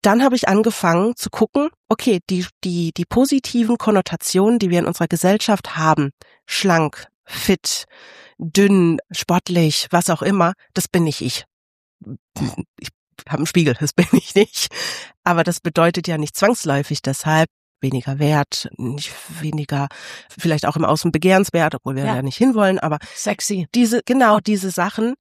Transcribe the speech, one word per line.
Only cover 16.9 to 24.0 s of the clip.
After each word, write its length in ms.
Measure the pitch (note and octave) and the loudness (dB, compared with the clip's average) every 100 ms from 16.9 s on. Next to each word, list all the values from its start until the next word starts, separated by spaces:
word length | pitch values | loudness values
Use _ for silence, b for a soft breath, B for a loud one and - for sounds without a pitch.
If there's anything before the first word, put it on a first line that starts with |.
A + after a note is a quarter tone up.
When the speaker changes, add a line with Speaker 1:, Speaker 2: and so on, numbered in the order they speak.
| D3 | -4
Speaker 1:
deshalb 460 | - C3+ D#3 D#3 E3 _ _ _ | -4 -4 0 2 0 _ _ _
weniger 380 | C3+ C3 C#3 C3+ | -4 -4 -4 -2
wert, 500 | D3 D3+ C#3+ - - - | 2 2 0 -6 -10 -10
nicht 360 | B2+ C#3+ - - - D#3+ | -8 -8 -12 -14 -16 -10
weniger, 460 | D3+ D3+ C#3+ C#3+ C#3 B B B B - | -6 -6 -4 -4 -4 B B B B -4
vielleicht 300 | E3+ D3+ C3+ | -2 2 0
auch 80 | |
im 100 | D3+ | 2
Außen 280 | D#3 D3+ F3 | 0 2 0
begehrenswert, 640 | D#3+ F3 F#3+ G3 E3+ D3 - | 2 4 4 2 0 0 -2
obwohl 180 | - | -6
wir 120 | C3+ C#3+ | -4 -2
Speaker 2:
Ja. 100 | B2+ | -2
Speaker 1:
ja 60 | |
nicht 160 | C3+ - | -4 2
hinwollen, 420 | C4 A3 G3 F#3 | 2 4 2 0
aber 180 | D#3+ D3+ B | -2 -6 B
Speaker 2:
Sexy. 540 | - G#3 G3+ - G3 D#3+ | -8 -6 -6 -4 -4 -2
Speaker 1:
diese, 260 | A#3+ A#3 A#3 | 2 2 2